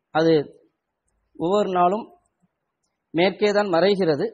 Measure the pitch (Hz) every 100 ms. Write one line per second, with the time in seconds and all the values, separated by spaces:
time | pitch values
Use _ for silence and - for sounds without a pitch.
0 | _ 156 165 156 135 - _ _ _ _
1 | _ _ _ - 170 208 190 180 175 220
2 | - _ _ _ _ _ _ _ _ _
3 | _ 160 190 190 208 208 208 165 190 190
4 | 165 139 453